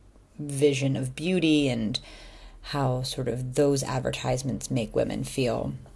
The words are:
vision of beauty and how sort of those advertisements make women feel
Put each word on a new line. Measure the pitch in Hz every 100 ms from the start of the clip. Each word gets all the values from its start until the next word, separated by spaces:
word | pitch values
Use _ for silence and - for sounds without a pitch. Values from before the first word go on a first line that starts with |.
| - - _ -
vision | 147 139 147 131 135 131
of | 131 131
beauty | 165 185 160 151 139
and | 120 107 - - - - - - -
how | - 143 131 127
sort | 127 - 127
of | 120 127 127
those | 143 139
advertisements | 131 131 123 - 127 127 135 110 -
make | 127 107 117
women | 110 104
feel | 135 - 123 117 127 135 -